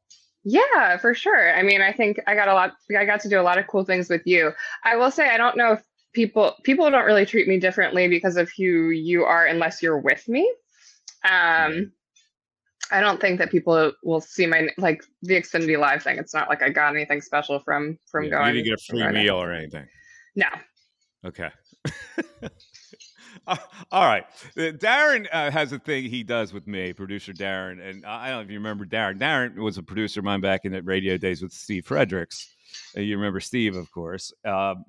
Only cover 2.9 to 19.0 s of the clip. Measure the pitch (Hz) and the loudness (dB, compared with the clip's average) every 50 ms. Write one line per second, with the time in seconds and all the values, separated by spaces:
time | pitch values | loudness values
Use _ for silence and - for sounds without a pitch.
2.9 | 208 202 208 202 208 208 208 208 202 190 180 175 180 185 196 - - 202 190 185 | 0 0 2 2 0 -2 0 0 2 4 4 4 4 2 0 0 -2 -2 0 0
3.9 | 185 180 180 - 175 165 - 175 180 170 160 151 - - - - - - - 233 | 0 -2 0 -2 -2 -2 0 2 4 4 4 2 0 -4 -10 -12 -12 -4 -2 0
4.9 | 226 233 247 269 262 339 302 269 233 226 233 240 - - 240 233 214 220 - _ | 2 2 2 2 2 2 2 2 4 4 2 2 2 4 4 4 2 2 0 _
5.9 | _ _ _ _ - 233 226 220 - 220 208 - - - - - 269 311 330 302 | _ _ _ _ -2 0 0 2 4 4 2 2 2 0 0 2 4 4 4 4
6.9 | 277 254 - - 214 202 196 202 - 226 - 185 190 185 180 185 180 - 185 - | 4 4 6 6 6 6 4 4 2 2 2 4 2 2 2 2 2 2 0 2
7.9 | - 180 180 180 180 170 175 190 175 175 170 170 - - 190 185 175 165 165 165 | 2 2 2 4 2 2 2 0 0 0 0 -2 -2 -2 0 2 2 2 2 2
8.9 | 165 160 160 165 175 170 170 - 165 170 165 151 165 165 165 160 160 - - 165 | 0 0 0 0 2 2 4 4 4 4 4 4 2 0 0 -2 -2 -2 -2 -2
9.9 | 160 143 131 135 135 - - - 233 269 359 480 494 - _ _ _ _ _ - | 0 0 2 0 0 0 -2 -2 -2 0 0 0 -2 -4 _ _ _ _ _ -20
10.9 | _ _ _ - - _ - 190 190 180 175 170 165 160 160 156 156 170 208 196 | _ _ _ -20 -12 _ 0 2 2 4 4 4 2 2 2 0 -2 -4 -6 -8
11.9 | - _ _ _ _ _ _ _ _ _ _ _ _ _ _ _ _ _ - - | -10 _ _ _ _ _ _ _ _ _ _ _ _ _ _ _ _ _ -6 -2
12.9 | - 196 208 208 190 - - 196 180 180 180 - - 170 156 175 165 160 156 147 | 0 2 2 2 2 2 0 0 0 0 0 0 0 0 2 4 4 4 4 2
13.9 | - - - 165 165 160 156 - - - 180 170 165 160 156 156 - - 190 170 | 0 -4 -4 -2 -2 -2 -2 -4 -2 -2 0 2 2 2 0 -2 -2 0 0 0
14.9 | 156 - - _ _ _ - 175 190 180 170 - - 170 165 160 156 147 147 143 | 0 -2 -6 _ _ _ -2 0 0 0 0 -2 -4 -2 0 0 2 2 2 2
15.9 | 139 147 - 135 131 143 143 - - 156 147 - 143 147 127 139 135 151 151 147 | 0 0 -2 -4 -6 -6 -8 -6 -4 -4 -2 -2 -2 0 0 0 0 2 0 2
16.9 | 147 151 151 147 151 147 147 - - 147 147 - 143 143 - - 147 147 147 151 | 0 -2 -2 -2 -4 -4 -4 -2 -4 -4 -2 -2 -4 -4 -2 -2 -2 -2 -2 -6
17.9 | 160 - _ _ - 156 156 151 156 147 143 143 117 120 113 113 110 107 - - | -8 -10 _ _ -6 -6 -4 -2 0 0 2 2 0 0 0 -2 -4 -4 -4 -6
18.9 | 120 120 | -4 -2